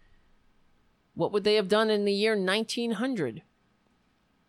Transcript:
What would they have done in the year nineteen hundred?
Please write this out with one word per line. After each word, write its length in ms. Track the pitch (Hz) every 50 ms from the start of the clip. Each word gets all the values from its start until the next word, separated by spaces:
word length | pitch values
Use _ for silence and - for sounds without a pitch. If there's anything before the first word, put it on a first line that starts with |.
| - _ _ _ _ _ _ _ _ _ _ _ _ _ _ _ _ _ _ _ _ _ -
What 180 | - 165 -
would 120 | 196 208 196
they 120 | 214 208
have 120 | 214 202
done 220 | 180 208 214 220 220
in 160 | 214 208 202
the 80 | 202 202
year 220 | 196 208 220 220
nineteen 560 | 202 185 185 196 220 220 - - 240 233 233
hundred? 520 | 226 185 240 269 262 202 147 120 110 160 - _ _ _ _ _ _ _ _ _ _ _ _ _ _ _ _ _ _ _ _